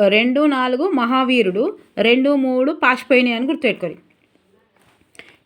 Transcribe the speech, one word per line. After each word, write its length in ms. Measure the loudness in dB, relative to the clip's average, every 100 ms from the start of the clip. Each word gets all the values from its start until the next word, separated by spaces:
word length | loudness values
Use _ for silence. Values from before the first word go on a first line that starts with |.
| 2
రెండు 380 | 2 2 0 0
నాలుగు 440 | 0 -2 -2 -2
మహావీరుడు, 880 | -2 0 0 0 0 0 -2 -4 -6 _ -2
రెండు 380 | 0 2 2 0
మూడు 360 | 0 0 -2
పాసిపోయినాయి 640 | 0 0 0 2 2 2 -2
అని 120 | -4
గుర్తుపెట్టుకోరు. 480 | -2 -2 -4 -8 -12 _ _ _ _ _ _ _ _ _ _ _ -20 -20 _